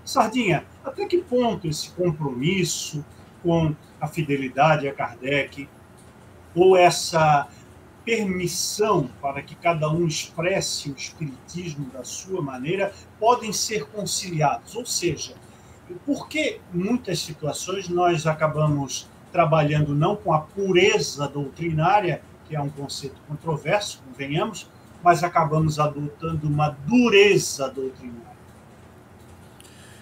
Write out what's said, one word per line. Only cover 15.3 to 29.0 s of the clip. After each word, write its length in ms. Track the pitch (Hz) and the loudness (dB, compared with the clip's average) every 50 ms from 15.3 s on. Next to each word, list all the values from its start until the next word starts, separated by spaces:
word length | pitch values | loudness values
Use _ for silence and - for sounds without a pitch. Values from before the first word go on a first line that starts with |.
| - - - - - - - - - - - - 359 - - | -14 -18 -20 -20 -20 -20 -20 -20 -20 -20 -18 -16 -16 -8 -6
por 220 | 285 269 - - | -4 -4 -4 -6
que 320 | - - 311 294 233 - - - - 180 | -6 -4 -2 -2 -2 -4 -8 -10 -8 -4
muitas 460 | 175 190 214 247 247 - 196 170 - | -4 -2 0 -2 -2 -2 -4 -6 -6
situações 720 | - - 151 - 151 - - - - 185 196 196 185 170 | -6 -8 -10 -8 -6 -6 -6 -6 -6 -6 -6 -6 -4 -2
nós 360 | 175 175 180 175 170 151 160 | 0 2 4 4 2 2 0
acabamos 840 | 160 151 - 160 147 143 151 156 151 147 143 135 131 - - - - - - - - | -2 0 0 0 0 0 2 2 2 2 0 -2 -4 -8 -10 -12 -14 -20 -20 -16 -2
trabalhando 640 | - 175 165 151 160 156 147 147 151 147 143 143 143 | 0 2 4 4 4 4 4 4 2 2 2 2 2
não 220 | 147 170 202 208 | 2 2 2 0
com 180 | - - 180 156 | 0 0 0 0
a 60 | 156 | 0
pureza 880 | - - - 196 196 190 180 180 190 214 208 - - - - 139 143 | 0 -4 -6 -2 0 2 4 6 6 6 4 2 0 -4 -4 -4 -6
doutrinária, 960 | 143 - 143 139 131 - - 165 170 156 151 160 180 202 208 190 165 135 - - - - - - | -4 -4 -6 -8 -8 -8 -6 -4 -2 0 2 2 4 4 4 2 0 -2 -4 -8 -14 -20 -20 -14
que 80 | - 156 | -10 -6
é 60 | 147 | -6
um 80 | 143 143 | -6 -6
conceito 500 | - 143 139 127 - - 147 131 - - - | -8 -10 -10 -10 -10 -10 -12 -12 -14 -14 -14
controverso, 760 | 147 147 147 - 165 151 - - 151 208 208 - - - - - | -12 -12 -8 -4 -4 -4 -4 -2 0 0 0 -2 -4 -10 -14 -18
convenhamos, 600 | 131 120 135 139 139 151 175 214 220 190 - - - - - - - - - - | -16 -12 -10 -6 -4 -2 -2 -2 -2 -6 -10 -14 -18 -20 -20 -20 -20 -8 2 4
mas 200 | 175 170 165 175 | 4 4 4 2
acabamos 560 | 165 - 170 160 147 156 160 156 151 - 151 | 0 2 2 2 2 2 2 2 2 2 0
adotando 680 | 147 147 139 143 147 147 - - 160 165 165 151 151 | 0 -2 -2 -4 -8 -8 -8 -8 -6 -6 -4 -2 -2
uma 220 | 147 147 147 151 147 | -2 0 0 0 0
dureza 1000 | - 139 139 151 240 247 240 226 196 196 208 202 185 151 - - - - 135 135 | -2 -4 -2 2 4 4 6 6 8 8 8 8 6 4 2 -2 -4 -4 -4 -4
doutrinária? 680 | - 135 131 127 - - 127 120 117 117 - - - - - - - - - - - - - - - - | -4 -6 -8 -8 -8 -12 -16 -16 -16 -16 -18 -20 -20 -20 -20 -20 -20 -20 -20 -20 -20 -20 -20 -20 -20 -20